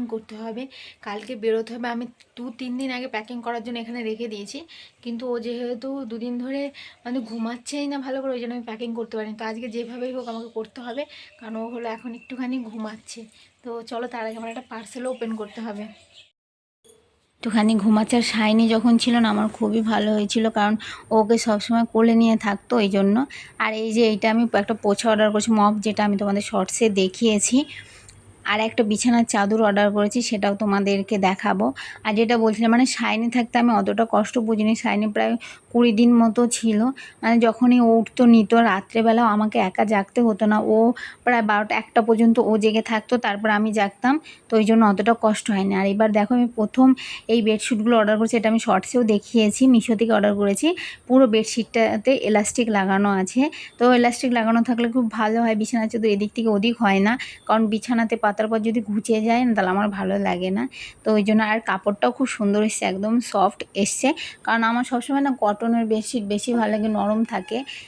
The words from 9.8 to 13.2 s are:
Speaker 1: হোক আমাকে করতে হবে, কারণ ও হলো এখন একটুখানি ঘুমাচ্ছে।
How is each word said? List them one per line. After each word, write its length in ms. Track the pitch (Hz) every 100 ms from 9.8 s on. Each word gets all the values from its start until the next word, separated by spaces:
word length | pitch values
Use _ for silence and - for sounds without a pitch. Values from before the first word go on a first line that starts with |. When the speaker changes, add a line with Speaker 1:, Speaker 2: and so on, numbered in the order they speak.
| 233 247 254
Speaker 1:
হোক 120 | 254 233
আমাকে 220 | 226 226
করতে 260 | 220 220 -
হবে, 220 | 240 247 302 - - _
কারণ 160 | 220 220
ও 100 | 226
হলো 140 | 240 233
এখন 200 | 233 247
একটুখানি 420 | 240 - 262 247 262
ঘুমাচ্ছে। 580 | 220 220 214 220 - 233